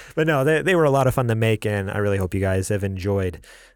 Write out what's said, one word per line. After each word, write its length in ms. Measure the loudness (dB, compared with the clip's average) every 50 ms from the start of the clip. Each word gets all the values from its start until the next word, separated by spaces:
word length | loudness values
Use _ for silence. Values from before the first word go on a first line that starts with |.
| -20 -8 -4
but 100 | -2 0
no, 200 | 2 2 2 2
they, 160 | 2 2 2
they 120 | 2 2 2
were 120 | 4 4
a 40 | 4
lot 160 | 4 4 2
of 80 | 2 2
fun 140 | 0 0 0
to 80 | 0
make, 300 | 2 2 2 0 0 -2
and 260 | -2 -2 -2 -2 -4
I 60 | -4 -2
really 200 | -2 0 0 0
hope 160 | -2 -2 -2
you 60 | -2
guys 300 | 0 0 0 0 -2 -2
have 160 | -2 -2 -2
enjoyed 600 | -4 -4 -4 -2 -2 0 0 -2 -4 -6 -10 -14 -20 -20 -20 -20 -20 _